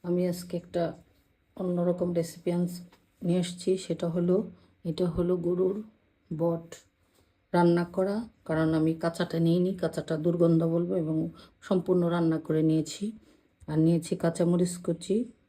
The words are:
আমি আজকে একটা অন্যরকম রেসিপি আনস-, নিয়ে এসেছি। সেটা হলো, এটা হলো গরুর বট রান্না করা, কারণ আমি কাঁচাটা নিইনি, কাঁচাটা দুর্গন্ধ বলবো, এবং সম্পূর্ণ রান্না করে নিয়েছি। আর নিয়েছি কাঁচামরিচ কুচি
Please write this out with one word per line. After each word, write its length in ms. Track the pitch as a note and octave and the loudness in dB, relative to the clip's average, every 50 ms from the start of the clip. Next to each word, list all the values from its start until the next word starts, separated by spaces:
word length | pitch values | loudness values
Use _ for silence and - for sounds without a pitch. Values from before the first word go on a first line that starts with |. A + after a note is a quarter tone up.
| - | -2
আমি 180 | F3 F3 F3+ F3+ | 0 0 0 0
আজকে 260 | F3+ F3 - - - - | 0 -2 -4 -8 -8 -8
একটা 260 | E3+ - - - F3 E3+ D#3 - - - _ _ _ _ _ _ _ _ _ _ | -10 -10 -6 -4 -4 -4 -4 -6 -10 -20 _ _ _ _ _ _ _ _ _ _
অন্যরকম 520 | - F#3 F3+ F3 F3 F3 F3+ E3+ F3 F3+ F3+ F3 | -6 -4 -2 -2 0 0 0 0 0 -2 -2 0
রেসিপি 360 | E3+ E3 - - - - F3+ | -2 -2 -4 -8 -6 -4 -2
আনস-, 320 | F3 F3 F3 F3 - - - - - _ _ _ _ _ | 0 0 0 -2 -4 -10 -16 -20 -20 _ _ _ _ _
নিয়ে 200 | - F3 F3 F3+ F3 | 0 0 2 2 0
এসেছি। 280 | - - - - F#3 F#3+ | -2 -6 -4 -2 -2 0
সেটা 300 | F#3 - - E3+ - F3 E3+ | 0 -2 -6 -4 -4 -2 -2
হলো, 260 | D#3+ F3 F3 F3 F3+ G3+ A3+ - - _ _ _ _ _ - | 0 0 2 4 2 2 0 -4 -12 _ _ _ _ _ -8
এটা 200 | E3+ D#3 - F#3 | -6 -2 -2 -2
হলো 260 | F3 - - F3 F3 F#3 | -2 0 0 0 0 0
গরুর 380 | F3+ E3 F3 F3+ F3 F#3+ F#3 G3+ G#3+ G#3+ - _ _ _ _ _ _ _ _ | 0 0 -2 0 0 0 0 -2 -4 -10 -14 _ _ _ _ _ _ _ _
বট 360 | E3+ D#3 E3 E3+ E3 E3 E3 E3 - - _ _ _ _ _ _ _ _ _ _ _ _ _ _ - | -4 -2 -2 -2 -2 -4 -8 -14 -20 -20 _ _ _ _ _ _ _ _ _ _ _ _ _ _ 2
রান্না 300 | F3+ F3 E3+ E3+ F3 E3+ | 4 6 6 4 4 0
করা, 300 | F3 - F#3+ F#3 G3 G3+ A3 A#3 - _ _ _ | -2 -2 -2 -2 0 -2 -4 -6 -8 _ _ _
কারণ 240 | - D#3+ D#3+ D#3+ D#3 D#3+ | -4 0 0 2 2 2
আমি 180 | D#3+ D#3 D#3+ D#3+ | 2 2 0 0
কাঁচাটা 440 | D#3+ - E3+ E3+ - F3 E3+ E3 E3 | 0 -4 -4 -2 -2 -4 -2 0 2
নিইনি, 320 | E3 E3 E3+ F3+ F3+ F#3 F#3+ | 2 4 4 4 2 0 0
কাঁচাটা 420 | F3+ F3+ D#3 - E3 D3+ - D#3+ | -2 -4 -2 -2 -4 -4 -2 -4
দুর্গন্ধ 440 | D#3 D#3 F3 E3+ E3+ E3+ E3+ E3 D#3+ E3 | 0 0 0 4 4 4 6 6 4 4
বলবো, 300 | E3 E3 E3+ F3 F3 F#3+ | 2 0 0 0 0 -2
এবং 220 | F#3 D#3 D#3 D#3+ D#3 D#3+ E3 - - - - _ _ | -2 -2 -2 -2 -2 -2 -4 -8 -14 -20 -20 _ _
সম্পূর্ণ 400 | - - G3 F#3 F3 - F#3 F3+ E3+ E3+ | -4 -2 -2 0 2 2 2 2 2 2
রান্না 280 | E3+ E3+ E3+ E3 D#3+ D#3 | 2 2 2 2 0 0
করে 220 | D#3 - D#3 D#3 D#3 | -2 -2 0 2 4
নিয়েছি। 400 | D#3 D#3 D#3+ D3+ D#3 - - G3+ A3 A3 - _ _ _ _ _ _ _ _ - | 4 2 2 0 -4 -6 -8 -8 -8 -8 -12 _ _ _ _ _ _ _ _ -10
আর 100 | - D#3 | -2 0
নিয়েছি 360 | D#3+ D#3+ E3 E3+ D#3+ E3 - F3+ | 4 4 4 4 2 0 -2 -4
কাঁচামরিচ 580 | F3+ - E3 E3 - F3 F3 F3 F3 F#3 F3+ - | 0 0 -2 0 2 2 2 4 2 2 0 -2
কুচি 380 | - - - E3+ - - - F#3+ A3+ B3 - - _ _ | -6 -4 -6 -6 -6 -4 -2 -2 -2 -2 -4 -10 _ _